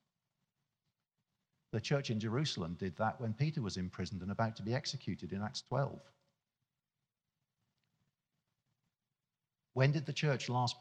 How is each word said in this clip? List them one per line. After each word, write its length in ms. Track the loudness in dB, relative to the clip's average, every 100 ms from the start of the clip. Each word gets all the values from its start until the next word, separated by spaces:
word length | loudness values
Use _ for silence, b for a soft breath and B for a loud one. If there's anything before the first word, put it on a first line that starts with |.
| _ _ _ _ _ _ _ _ _ _ _ _ _ _ _ _ _
The 80 | -4
church 300 | 2 2 2
in 100 | 0
Jerusalem 560 | 0 0 0 -2 -4 -2
did 200 | -4 0
that 240 | 0 0
when 100 | -2
Peter 300 | 0 0 0
was 160 | -2 -2
imprisoned 460 | -4 -4 -4 -4
and 80 | -4
about 260 | 0 0 -2
to 60 |
be 100 | -2
executed 580 | -2 -2 -6 -4 -6 -6
in 100 | -6
Acts 200 | -6 -6
twelve. 400 | -4 -2 -2 -4 -14 _ _ _ _ _ _ _ _ _ _ _ _ _ _ _ _ _ _ _ _ _ _ _ _ _ _ _ _ _ _ _ _ _ _ _ _
When 200 | 4 6
did 120 | 6 0
the 60 |
church 380 | 2 2 2 2
last 260 | 2 2 0